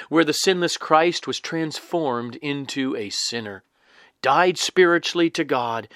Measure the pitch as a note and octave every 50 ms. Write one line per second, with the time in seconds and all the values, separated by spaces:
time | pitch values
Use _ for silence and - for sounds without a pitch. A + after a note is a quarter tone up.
0 | - - D3 E3 D#3+ D3 D3 - - G3 F#3 F3+ F3 D#3+ - - - - D#3+ D#3
1 | E3 F3 E3 - - C3+ B2 - - - E3+ E3 D#3+ D#3 C#3+ - - - - E3+
2 | D#3 C3+ A#2+ A#2+ A#2+ A#2+ A#2 - D3+ D3 C#3+ C#3+ C#3 B2 - C#3 C3 C3+ - A#2
3 | G#2 G2+ - - - - A#2+ A#2 A2 G#2 G2 F#2+ - _ _ _ _ _ _ -
4 | - _ _ _ - C3 C#3 D#3+ F3+ F#3 E3 - - - - F#3 F3+ E3+ E3+ E3+
5 | - - - E3+ E3+ E3 - E3+ D#3 C#3 D3 B2+ A#2+ A#2 A2+ A2+ G#2+ - -